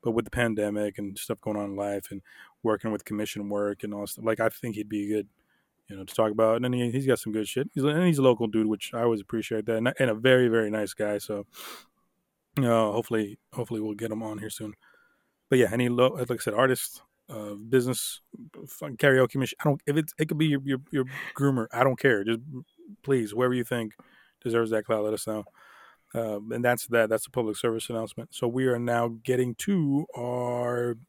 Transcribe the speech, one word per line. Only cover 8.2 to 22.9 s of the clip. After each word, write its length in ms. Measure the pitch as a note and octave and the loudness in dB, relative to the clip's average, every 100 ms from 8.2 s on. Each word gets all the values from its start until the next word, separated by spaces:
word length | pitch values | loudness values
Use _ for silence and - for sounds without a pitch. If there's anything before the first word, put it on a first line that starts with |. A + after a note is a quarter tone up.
local 260 | C3 A2 A2+ | 6 6 2
dude, 180 | A2 G#2+ | 2 2
which 260 | G#2+ - | 0 -4
I 100 | A#2 | 0
always 180 | A#2+ A2 | 0 0
appreciate 460 | G2 A2+ G2+ A2 G#2+ | -2 -6 -4 -4 0
that, 100 | A2+ | 0
and, 180 | A#2+ C3+ | 0 2
and 120 | C3 | 0
a 40 | |
very, 340 | A2 B2+ B2+ B2 | 4 6 8 6
very 220 | A2+ G#2+ | 4 2
nice 220 | G#2+ G2+ | -2 -4
guy. 260 | - G#2 G#2 | -2 -2 -2
So, 280 | - G#2 G2+ - - - _ _ _ _ _ _ _ - | -4 -8 -8 -16 -16 -18 _ _ _ _ _ _ _ 0
you 80 | |
know, 260 | B2 A2+ A2 | 4 4 4
hopefully, 480 | A2 A2+ A2+ G2+ A2 _ | 0 0 -2 -2 -8 _
hopefully 280 | - A#2 A2+ | -8 -6 -6
we'll 140 | G#2+ | -6
get 160 | G#2 A2+ | -6 -6
him 140 | G#2+ | -6
on 140 | A2 G#2+ | -8 -10
here 120 | G#2+ | -10
soon. 240 | - G#2+ G#2 _ _ _ _ _ _ _ | -10 -12 -14 _ _ _ _ _ _ _
But 120 | C3 | 4
yeah, 80 | G#2+ | 4
any 160 | A2+ B2 | 4 0
lo-, 280 | A#2+ B2+ F3 | 4 2 2
like 100 | B2 | -4
I 40 | A#2+ | -4
said, 160 | - | -2
artists, 460 | G#2+ C3 B2+ - - _ _ _ | 2 2 2 -4 -14 _ _ _
uh, 240 | A2 G#2 | -12 -10
business, 680 | G2+ A2 B2+ B2 B2 - - _ - - - D3+ | -12 2 2 2 -2 -6 -10 _ -20 -20 -18 -18
fucking 280 | - D3+ A#2+ | -12 -12 2
karaoke 380 | D3 C3 B2+ C#3 | 4 6 4 2
machine. 200 | C3 - | -4 -2
I 40 | |
don't, 160 | D3+ C#3 - | 0 0 0
if 100 | D3 | -2
it's, 160 | D#3 - | -2 -4
it 80 | D#3+ | -4
could 120 | D#3 | 0
be 80 | D#3 | 2
your, 140 | C#3+ | 0
your, 140 | C3+ C3 C#3 | 0 -4 -2
your 120 | D3 C3 C3+ - - | -4 -4 -6 -12 0
groomer. 300 | C#3 C3 A2+ | 2 2 -2
I 100 | B2 | 4
don't 140 | C3+ B2 | 4 6
care. 240 | C#3 G#2+ | 4 4
Just 160 | G2+ A#2 C#3 B2+ - _ E4+ | 2 -2 -2 -14 -16 _ -20